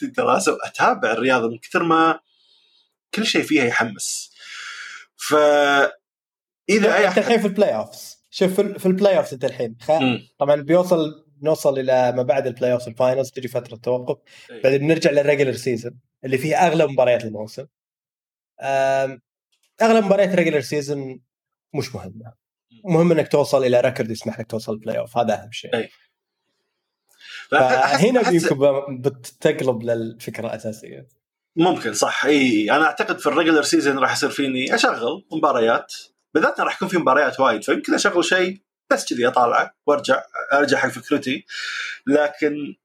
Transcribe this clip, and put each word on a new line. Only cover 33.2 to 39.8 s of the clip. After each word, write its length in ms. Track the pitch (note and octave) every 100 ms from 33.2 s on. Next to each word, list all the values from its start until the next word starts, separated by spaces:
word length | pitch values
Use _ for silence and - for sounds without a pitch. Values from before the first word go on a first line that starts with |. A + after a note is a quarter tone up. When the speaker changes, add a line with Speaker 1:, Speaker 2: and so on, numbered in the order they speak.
| D3+
Speaker 1:
الريجولر 340 | C#3 E3 D#3
سيزون 380 | C#3+ E3 C#3 C3+
راح 120 | B2+
يصير 160 | - C#3
فيني 460 | - C3+ B2+ C3 -
أشغل 500 | B3+ - B2 F#3 -
مباريات، 640 | D#3+ D3 B2+ A2+ B2 - - - _ _
بالذات 260 | D#3 B3+ C4+
راح 160 | F#3+ -
يكون 120 | F#3+
في 100 | F3+
مباريات 420 | C3 C3 C3 A#2+
وايد، 240 | C3 G#2+
فيمكن 300 | - D#3 -
أشغل 320 | C#3+ G3+ F3 E3+
شيء 360 | F#3 F#3 G3 _ _ -
بس 220 | C4+ -
كذي 140 | A#2+ A#2+
أطالعه 480 | B2+ A#2+ A2 - _